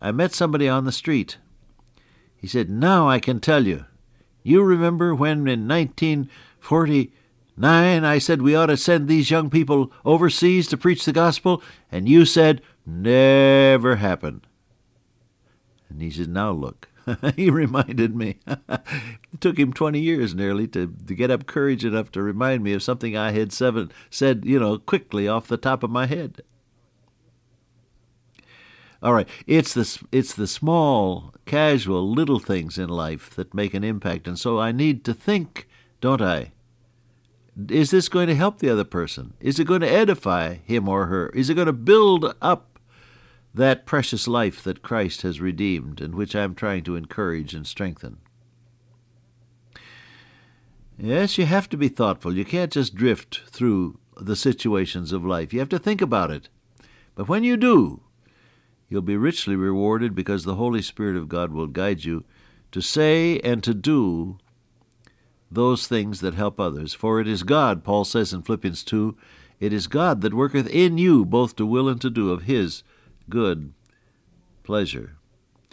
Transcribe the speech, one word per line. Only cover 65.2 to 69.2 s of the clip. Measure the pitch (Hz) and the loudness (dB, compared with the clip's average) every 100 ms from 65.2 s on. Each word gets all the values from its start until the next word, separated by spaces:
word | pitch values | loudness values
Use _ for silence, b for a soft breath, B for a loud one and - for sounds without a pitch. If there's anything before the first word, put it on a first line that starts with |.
| b b _ | b b _
those | 95 123 120 - | 0 2 2 -2
things | 117 104 92 | -2 -2 -4
that | 92 | -6
help | 87 104 - | -2 -4 -2
others. | 92 71 78 | -4 -4 -10
For | - 110 110 | -6 -2 0
it | 110 | 0
is | 101 | -4
God, | 90 147 131 92 | 0 2 2 -2
Paul | 90 104 | -2 -2
says | 98 120 101 | 0 -2 -2
in | 92 | -6
Philippians | 82 110 95 85 | -6 -4 -4 -8
two, | - 110 107 107 | -6 -4 -4 -6